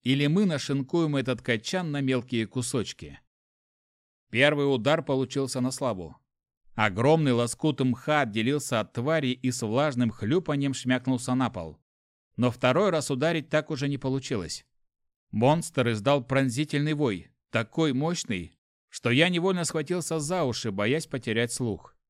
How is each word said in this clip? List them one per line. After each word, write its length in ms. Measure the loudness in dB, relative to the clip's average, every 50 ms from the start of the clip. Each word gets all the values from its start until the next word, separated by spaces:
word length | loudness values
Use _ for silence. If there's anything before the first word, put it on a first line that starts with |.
или 240 | _ 2 2 2 2
мы 200 | 2 4 4 2
нашинкуем 680 | 2 0 -2 -2 -2 -2 -2 -2 0 0 0 2 2 0
этот 260 | -2 0 -2 -4 -4
качан 500 | -2 -2 -2 -2 -2 -4 -4 -4 -4 -2
на 100 | -4 -2
мелкие 460 | 0 0 0 0 -2 -2 -2 -2 -2
кусочки. 720 | -2 -4 -6 -4 -2 -2 -4 -4 -4 -10 -14 -16 -16 -16 -20 _ _ _ _ _ _ _ _ _ _ _ _ _ _ _ _ _ _ _ _ _ _
Первый 420 | 4 4 6 6 6 4 2 2 2
удар 300 | 2 2 2 2 2 0
получился 580 | -2 -2 -2 -2 -2 -2 -4 -4 -2 -2 -2
на 100 | -2 -2
славу. 460 | -2 -4 -4 -4 -4 -6 -10 -12 -14 _ _ _ _ _ _ _ _ _ _ -12 -2
Огромный 600 | 0 0 0 2 2 4 4 4 4 4 2 2
лоскут 460 | 2 2 0 -2 _ -2 -2 0 2
мха 400 | 0 0 0 -2 -2 0 2 2
отделился 580 | 0 0 0 0 0 2 0 0 -2 0 -2 -2
от 140 | -2 -2 _
твари 360 | -4 -2 0 0 0 0 -2
и 220 | -2 0 -2 -2
с 100 | -2 -2
влажным 480 | -4 0 0 2 0 2 2 0 0 0
хлюпаньем 640 | -2 -2 -2 0 0 0 0 0 -2 0 0 -2 -4
шмякнулся 600 | -4 -2 0 -2 0 0 -2 -2 -2 0 -2 0
на 140 | 0 0 -2
пол. 280 | -2 -6 -10 -10 -12 _ _ _ _ _ _ _ _ _ _ _ _
Но 140 | 0 0 0
второй 380 | 2 2 2 2 4 4 4 4
раз 220 | 2 0 0 -2
ударить 380 | -2 0 0 0 0 -2 -4 0
так 220 | -2 -2 0 -2
уже 160 | -6 -4 -2
не 100 | -4 -4
получилось. 680 | -2 -2 -2 -2 -2 -4 -4 -4 -4 -4 -6 -10 -12 _ _ _ _ _ _ _ _ _ _ _ _ _ _
Монстр 600 | 0 4 4 4 4 4 -2 -4 -2 0 0 0
издал 320 | 0 0 2 2 2 2 0
пронзительный 680 | 0 0 2 2 2 0 -2 -4 -2 -2 -2 0 0 0
вой, 360 | 0 0 0 0 -2 -8 _ _ _ _ _
такой 440 | -2 -2 -2 -2 -2 0 0 2 2
мощный, 640 | 0 0 -2 -2 -4 -4 -4 -4 -4 -4 -8 _ _ _ _ _ _ _ _
что 200 | -18 -4 0 2
я 200 | 4 4 4 4
невольно 340 | 2 0 0 0 0 0 -2
схватился 560 | -2 -2 -4 -2 -2 -4 -4 -2 -4 -4 -4
за 240 | -2 -2 -2 0 0
уши, 280 | 0 -2 -2 -4 -4
боясь 360 | -2 0 0 0 0 0 -2
потерять 440 | -6 -8 -8 -4 -2 0 0 0 0
слух. 440 | -2 -4 -4 -4 -4 -6 -10 -20 _ _ _